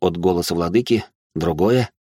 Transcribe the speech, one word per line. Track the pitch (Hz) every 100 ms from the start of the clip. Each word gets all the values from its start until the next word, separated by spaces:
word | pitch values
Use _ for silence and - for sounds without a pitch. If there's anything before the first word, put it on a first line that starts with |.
от | 92 85
голоса | 90 87 85 85
владыки, | 85 101 123 113 - _ _ -
другое — | 80 78 98 127 113 - _